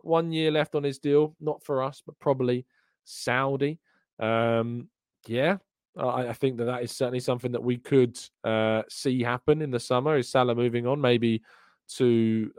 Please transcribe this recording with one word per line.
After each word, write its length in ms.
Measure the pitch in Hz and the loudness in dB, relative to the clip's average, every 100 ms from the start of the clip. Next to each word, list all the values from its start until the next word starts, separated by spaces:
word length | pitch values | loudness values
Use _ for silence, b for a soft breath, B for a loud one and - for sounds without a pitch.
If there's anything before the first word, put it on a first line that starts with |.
One 280 | 165 165 165 | 0 0 2
year 220 | 160 156 | 0 2
left 240 | 151 151 151 | 2 0 -2
on 80 | |
his 160 | 143 135 | -4 -2
deal. 340 | 143 147 151 - | 2 4 2 -2
Not 200 | 151 147 | -6 -6
for 180 | - 135 | -4 -2
us, 220 | 135 - - | -4 -6 -18
but 100 | - | -4
probably 460 | 151 131 123 123 - _ _ _ | 0 2 0 -2 -6 _ _ _
Saudi." 760 | - - 123 123 135 139 143 160 _ _ _ - | -20 -8 -2 0 0 -2 -4 -4 _ _ _ -6
Um, 680 | 110 113 117 117 117 120 - _ _ _ - | 0 2 2 0 -2 -6 -12 _ _ _ -6
yeah, 300 | 117 156 196 - _ _ - | -2 0 -2 -8 _ _ -6
I, 300 | 127 123 123 | -4 -2 -4
I 40 | |
think 220 | 113 135 117 | -2 -4 -2
that 80 | 117 | -4
that 180 | 123 | -4
is 80 | 123 | -6
certainly 260 | - 127 127 | -4 -4 -2
something 320 | 131 123 123 | -4 -4 -4
that 140 | 120 | -4
we 140 | 123 123 | -2 -4
could, 380 | - 139 123 - - _ | 2 4 4 0 -18 _
uh, 380 | 110 110 110 110 - | -2 0 0 0 -4
see 360 | - 135 127 | -6 -2 -2
happen 360 | 120 120 - 151 | -2 0 0 0
in 120 | 147 | -2
the 80 | 120 | -4
summer, 380 | - 123 147 147 | 0 0 2 0
is 100 | 120 | 2
Salah 260 | 131 123 | 2 2
moving 320 | 117 120 120 120 | 2 0 0 -2
on, 140 | 147 | 2
maybe 420 | 127 120 117 110 b b b b - | 4 4 2 0 b b b b -12
to, 580 | - 127 117 113 110 107 | 0 4 4 2 0 -2